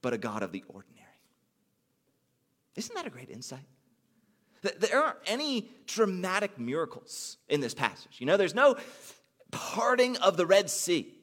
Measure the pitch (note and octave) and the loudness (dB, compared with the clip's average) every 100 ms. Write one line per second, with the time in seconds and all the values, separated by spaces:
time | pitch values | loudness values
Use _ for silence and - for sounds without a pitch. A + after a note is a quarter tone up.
0 | B2 A#2 A2+ G#2+ G2 F#2+ - F#2 - _ | -2 -4 -4 -4 -6 -6 -12 -20 -20 _
1 | - _ _ _ _ _ _ _ _ _ | -20 _ _ _ _ _ _ _ _ _
2 | _ _ _ _ _ _ _ - A3 A4 | _ _ _ _ _ _ _ -12 -10 -8
3 | D#4 B2+ B2+ A2 B2 B2+ C#3 _ _ _ | -10 -12 -16 -16 -14 -16 -18 _ _ _
4 | _ _ _ _ _ _ G3+ - - C4 | _ _ _ _ _ _ -6 -2 2 2
5 | D4+ - - A#3 D4+ B3+ G3+ - - - | 2 -2 -4 -2 0 -2 -4 -16 -10 0
6 | G#3+ F#3 F#3 F#3+ G3+ E3 A#2+ D3 D#3 - | 2 2 -2 -2 -2 -6 -4 -2 -4 -8
7 | - - - - _ D3 B2 - A#2 - | -16 -12 -12 -14 _ -2 0 -2 -2 -2
8 | - - C3 G3 F#3 F3+ C#4 B3 - - | -20 -8 2 4 4 6 6 6 -4 -18
9 | - - _ _ _ - - - A#3 B3 | -20 -20 _ _ _ -10 -8 -2 2 4
10 | B3 B3 F3+ E3+ E3+ F#3+ F#3 - - E3+ | 2 4 2 4 4 4 4 -4 0 0
11 | - - | -2 -14